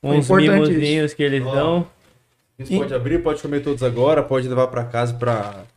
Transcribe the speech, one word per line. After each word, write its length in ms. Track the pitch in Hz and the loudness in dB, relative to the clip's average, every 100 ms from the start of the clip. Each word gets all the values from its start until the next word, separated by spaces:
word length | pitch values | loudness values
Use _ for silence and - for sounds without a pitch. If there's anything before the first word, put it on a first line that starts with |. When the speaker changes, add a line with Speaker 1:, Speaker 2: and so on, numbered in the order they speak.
Speaker 1:
Uns 220 | 139 147 131 | 2 0 4
Speaker 2:
Importante 240 | 190 151 | 4 6
Speaker 1:
mimosinhos 560 | 151 151 156 147 156 151 | 4 4 2 0 0 -2
Speaker 2:
isso. 100 | - | -2
Speaker 1:
que 60 | |
eles 220 | 143 135 | -2 0
Speaker 3:
Ó, 100 | 123 | -2
Speaker 1:
dão. 320 | 135 156 170 170 _ _ _ _ _ _ _ | -2 0 -2 -4 _ _ _ _ _ _ _
Speaker 3:
você 160 | 131 190 | -4 -2
pode 160 | - | -2
abrir, 280 | 131 123 170 | -4 -2 -2
pode 200 | 165 127 | -2 -4
comer 180 | 156 143 | -4 -4
todos 220 | 143 135 | -4 -2
agora, 400 | 127 117 131 156 | -2 0 2 2
pode 260 | 139 131 127 | 0 -2 -2
levar 180 | 127 127 | -2 -2
pra 160 | 123 | -2
casa 280 | 117 117 120 | -4 -4 -4
pra 480 | 120 120 113 104 98 104 | -2 -2 -2 -4 -12 -20